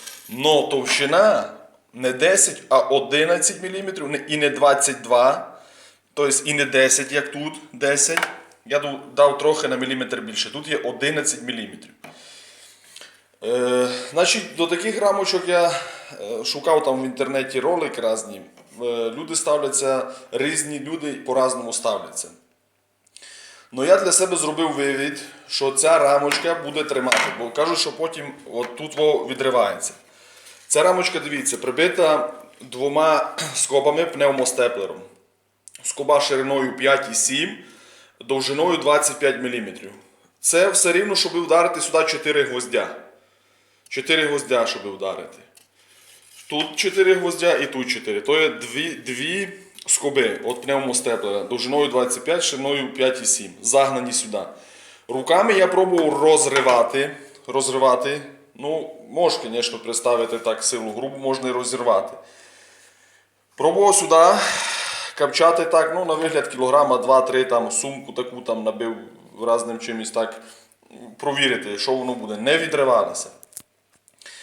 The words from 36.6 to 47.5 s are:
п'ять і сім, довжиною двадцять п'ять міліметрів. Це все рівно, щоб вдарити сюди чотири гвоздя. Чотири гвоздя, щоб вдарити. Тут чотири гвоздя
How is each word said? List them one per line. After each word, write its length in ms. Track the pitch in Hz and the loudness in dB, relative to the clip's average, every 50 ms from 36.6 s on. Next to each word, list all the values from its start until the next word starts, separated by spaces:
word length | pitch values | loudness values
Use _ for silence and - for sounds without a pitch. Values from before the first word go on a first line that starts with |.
| 131 127 117 | 0 -2 -4
п'ять 320 | 123 127 135 139 131 - 113 113 | -2 2 2 2 2 0 -2 -2
і 20 | |
сім, 440 | - - - 135 143 165 196 214 - - - - - - - - - - _ _ _ | -2 0 0 0 -2 -4 -4 -6 -12 -18 -20 -20 -20 -20 -20 -20 -20 -20 _ _ _
довжиною 560 | - 120 135 135 131 131 139 147 165 180 170 | -6 -4 -4 -2 -2 -2 -2 0 0 2 0
двадцять 420 | 156 131 143 147 - - - 131 - | 0 2 4 4 4 4 0 -2 2
п'ять 240 | 143 139 127 117 127 | 0 0 0 0 -4
міліметрів. 500 | 127 120 120 107 95 90 - - 98 - - - _ _ _ _ _ _ _ | -6 -6 -6 -8 -8 -12 -14 -16 -18 -18 -20 -20 _ _ _ _ _ _ _
Це 280 | - - - 170 185 202 | -2 2 4 4 4 4
все 220 | 180 - - 180 170 | 4 2 2 2 2
рівно, 220 | 185 208 208 190 | 2 2 2 0
щоб 180 | - - 170 160 | 0 -2 0 -2
вдарити 480 | 170 170 156 160 170 175 - - 147 | -2 0 4 4 4 4 2 0 -2
сюди 240 | 147 - - 160 160 | -6 0 2 2 2
чотири 380 | 160 160 151 - 156 143 147 135 | 2 -2 -4 -2 0 0 2 0
гвоздя. 540 | 120 123 123 120 107 117 110 95 87 - - - - - _ _ _ _ _ _ _ _ _ _ _ _ _ _ - | 0 -2 -6 -6 -2 -2 -2 -2 -2 -8 -14 -18 -20 -20 _ _ _ _ _ _ _ _ _ _ _ _ _ _ -12
Чотири 380 | - 139 131 - 160 160 156 | -10 -8 -2 0 0 0 0
гвоздя, 400 | 143 143 139 139 - 127 120 113 | 0 -2 -4 -2 0 0 0 0
щоб 300 | 113 - - 98 101 95 | 0 -4 -8 -8 -10 -10
вдарити. 420 | 92 98 95 87 - 85 - - - - _ _ - _ _ _ _ _ _ _ _ _ _ - - _ _ _ - - - | -6 -6 -6 -6 -8 -12 -16 -18 -20 -20 _ _ -20 _ _ _ _ _ _ _ _ _ _ -20 -20 _ _ _ -20 -14 -8
Тут 260 | 151 151 156 156 156 | -4 -4 -4 -4 -4
чотири 380 | - - 190 185 196 190 185 185 | -4 -4 -2 2 2 4 4 4
гвоздя 380 | 180 175 175 165 151 170 175 | 4 2 -4 -2 0 2 2